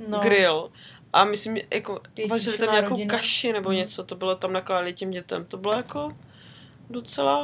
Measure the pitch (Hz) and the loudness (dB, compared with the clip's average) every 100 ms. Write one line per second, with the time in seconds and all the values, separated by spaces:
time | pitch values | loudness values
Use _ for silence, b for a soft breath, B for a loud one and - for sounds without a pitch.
0 | 220 208 208 202 180 156 170 B B B | -4 2 4 6 6 4 -2 B B B
1 | - - 202 208 220 220 - 214 208 196 | 2 4 4 2 -4 -6 -4 -4 -4 -8
2 | - - 214 226 220 214 226 214 202 202 | -10 -6 -2 -2 -2 0 4 4 2 0
3 | 208 226 - - 240 214 190 190 185 - | 0 0 0 0 0 0 0 0 -2 -8
4 | - 180 185 185 190 185 - 185 175 175 | -10 -4 -2 -2 -2 -2 0 -2 -2 -6
5 | 190 180 180 180 175 190 202 220 247 285 | -6 -8 -6 -8 -8 -6 -2 -2 -2 -6
6 | 302 302 B B B B B B - 240 | -8 -10 B B B B B B -14 -12
7 | 226 - 277 285 | -8 -2 2 2